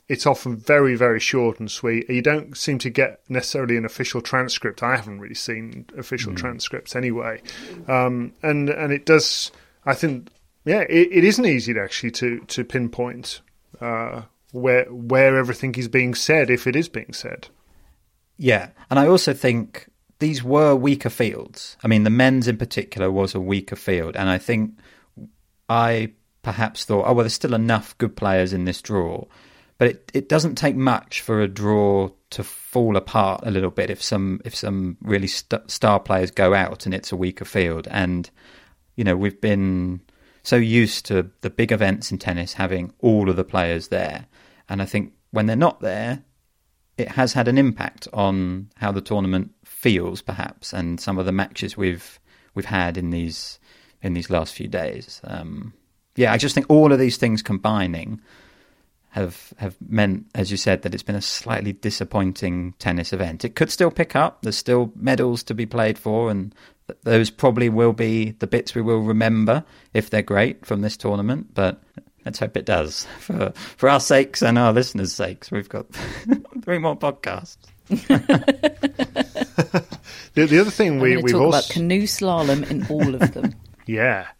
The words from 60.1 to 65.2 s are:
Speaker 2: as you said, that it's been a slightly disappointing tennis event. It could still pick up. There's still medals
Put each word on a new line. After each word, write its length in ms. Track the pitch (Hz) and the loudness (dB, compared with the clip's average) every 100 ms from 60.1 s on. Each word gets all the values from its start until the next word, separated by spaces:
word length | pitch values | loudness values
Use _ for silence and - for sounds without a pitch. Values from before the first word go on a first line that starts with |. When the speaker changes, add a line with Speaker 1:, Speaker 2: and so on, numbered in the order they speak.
| 92 - | 0 -4
Speaker 2:
as 160 | 107 98 | -4 -2
you 60 | 98 | 0
said, 240 | - 92 | 0 0
that 120 | - | 0
it's 80 | 98 | -6
been 120 | - 101 | -6 -6
a 40 | |
slightly 540 | - - 117 110 101 | -4 -6 -4 -4 -4
disappointing 1000 | 95 107 - 95 104 95 - 95 90 90 - | -4 -6 -6 -4 -2 -2 -2 -4 -4 -6 -6
tennis 340 | 101 87 85 | -2 -2 -2
event. 320 | 92 85 82 | -4 -4 -4
It 100 | 117 - | -4 -2
could 140 | 156 | -2
still 200 | - 170 | 2 0
pick 260 | - 165 143 | 2 0 0
up. 240 | 165 - | 0 -2
There's 160 | 110 - | -6 -4
still 340 | - 123 113 - | 2 2 2 -2
medals 460 | 131 131 | 0 2